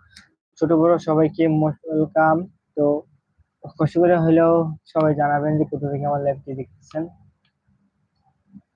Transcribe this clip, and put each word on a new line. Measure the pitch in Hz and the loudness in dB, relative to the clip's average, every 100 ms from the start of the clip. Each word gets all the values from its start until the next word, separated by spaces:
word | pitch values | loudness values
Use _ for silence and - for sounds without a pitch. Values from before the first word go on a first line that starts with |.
| _ - _ _ _ - | _ -20 _ _ _ -6
ছোট | 156 165 | -2 2
বড় | 165 170 165 | 2 0 0
সবাইকে | 156 156 156 165 156 | 0 0 0 0 0
most | 151 151 - | -2 -4 -6
welcome। | 156 156 160 160 160 190 _ _ - | -4 -2 0 2 0 -4 _ _ -2
তো | 147 147 - _ _ _ _ _ - - | -2 -2 -6 _ _ _ _ _ -14 -4
কষ্ট | 156 165 | -2 2
করে | 175 175 165 | 4 4 4
হলেও | 160 165 170 165 156 _ | 4 4 2 0 -6 _
সবাই | 165 156 147 | -2 0 2
জানাবেন | 143 147 151 151 | 0 0 0 -2
যে | 151 | -2
কোথা | 143 143 | -4 -6
থেকে | 139 147 | -4 -4
আমার | 143 143 | -2 -2
লাইভটি | 139 139 135 | -4 -8 -12
দেখতেছেন। | 127 _ _ 151 165 180 _ _ _ _ _ _ _ _ _ _ _ _ _ - _ | -14 _ _ -10 -10 -14 _ _ _ _ _ _ _ _ _ _ _ _ _ -20 _